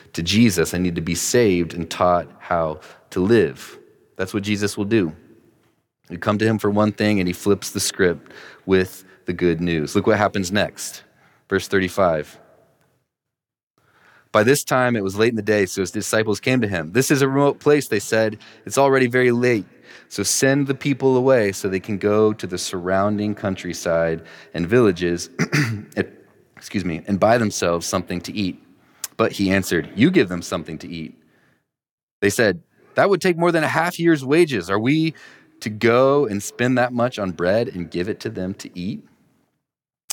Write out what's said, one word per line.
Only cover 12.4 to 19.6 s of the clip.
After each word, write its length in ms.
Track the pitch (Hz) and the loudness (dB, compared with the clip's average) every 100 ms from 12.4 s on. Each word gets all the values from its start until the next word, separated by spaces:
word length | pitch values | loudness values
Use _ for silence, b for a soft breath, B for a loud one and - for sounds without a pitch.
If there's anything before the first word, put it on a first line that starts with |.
| _ _ _ _ _ _ _ _ _ _ _ _ _ _ b b b b b | _ _ _ _ _ _ _ _ _ _ _ _ _ _ b b b b b
By 120 | 107 | 2
this 200 | 107 143 | 4 2
time, 300 | - 131 123 | 2 0 2
it 80 | 117 | 0
was 140 | 98 95 | -2 0
late 140 | 113 | 0
in 60 | 117 | 0
the 60 | |
day, 220 | 104 104 | 0 2
so 160 | 95 - | 2 -2
his 100 | 92 | -4
disciples 500 | 110 95 110 107 - | -4 -2 0 0 -2
came 200 | - 127 | 0 0
to 80 | 107 | 0
him. 240 | 92 78 | -4 -2
"This 180 | 101 101 | -2 2
is 120 | 143 | 2
a 60 | 135 | 2
remote 300 | 135 143 - | 2 2 2
place," 300 | - 147 131 | 2 2 2
they 100 | 107 | -4
said. 400 | - 110 110 107 B B - | -2 0 0 -2 B B -6
"It's 120 | 101 | 0
already 280 | 139 135 127 | 2 4 2
very 260 | 127 127 | 4 2
late. 320 | 120 123 117 | 4 2 0